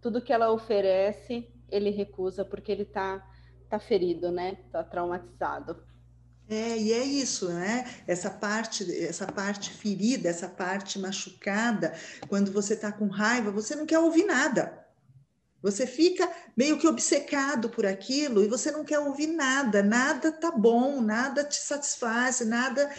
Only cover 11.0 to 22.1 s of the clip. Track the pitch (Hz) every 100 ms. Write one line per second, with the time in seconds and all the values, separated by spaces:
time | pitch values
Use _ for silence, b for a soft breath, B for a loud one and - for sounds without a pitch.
11 | 190 196 - - - 202 233 202 160 B
12 | B B - 202 202 196 202 214 208 208
13 | 208 196 214 247 208 202 220 302 302 320
14 | 330 320 403 262 294 220 - - - _
15 | _ - _ _ _ _ 196 202 254 -
16 | 339 359 359 B B - 285 294 330 -
17 | - 294 285 294 269 294 226 - 208 190
18 | 208 269 294 214 208 247 302 294 302 302
19 | 285 277 311 330 269 269 262 202 202 233
20 | 269 302 320 311 330 302 226 233 262 285
21 | 214 220 269 262 285 - - 285 - -
22 | 240